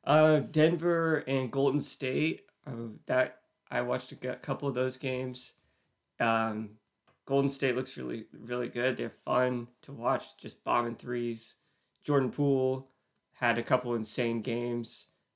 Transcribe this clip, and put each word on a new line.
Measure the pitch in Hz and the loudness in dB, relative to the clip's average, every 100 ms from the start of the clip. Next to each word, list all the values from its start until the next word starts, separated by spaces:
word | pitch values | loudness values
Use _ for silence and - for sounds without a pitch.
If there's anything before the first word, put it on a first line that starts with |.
Uh, | - 156 156 151 | 6 6 8 6
Denver | 113 151 160 170 170 170 165 151 - | 2 4 4 4 2 2 2 0 0
and | 135 127 | -2 0
Golden | 135 139 143 | 2 2 2
State, | 143 - 131 139 160 - _ _ 147 | -2 -6 -4 0 -2 -4 _ _ -12
uh, | 117 117 107 | -8 -10 -12
that, | - 127 127 - _ _ _ | 0 2 2 -4 _ _ _
I | 123 | -4
watched | 123 127 - | -2 -4 -6
a | 131 | -8
g-, | 127 - | -8 -8
couple | - 135 143 | -6 -4 -2
of | |
those | 123 131 127 | 0 -2 -2
games. | 135 127 131 127 - - _ _ _ _ _ _ | -4 -4 -6 -6 -8 -10 _ _ _ _ _ _
Um, | 117 113 113 107 107 107 _ _ _ _ - | 2 2 0 -4 -10 -14 _ _ _ _ 0
Golden | 139 139 | 2 2
State | 135 135 123 | 2 0 0
looks | 131 - | -4 -8
really, | 127 117 110 | -8 -8 -10
really | - 117 123 120 | -16 -6 -4 -2
good. | 120 127 120 | 0 -2 0
They're | 117 | -6
fun | - - 127 127 123 117 _ | -8 0 2 2 0 -6 _
to | - | -16
watch, | 135 131 127 - - | -4 -2 -2 -4 -14
just | - - | -14 -8
bombing | 123 123 117 | 0 0 0
threes. | 110 127 123 120 113 - - _ _ _ _ | -6 -6 -4 -4 -6 -10 -14 _ _ _ _
Jordan | - 143 127 | 2 2 2
Poole | 123 143 135 131 131 - _ _ _ _ | 2 2 4 2 0 -6 _ _ _ _
had | _ 120 117 | _ 0 0
a | |
couple | 117 127 123 | 2 2 2
insane | 117 110 - 117 117 | -2 -2 0 0 0
games. | 107 117 120 120 113 - - _ _ | -2 -2 -2 -4 -4 -8 -10 _ _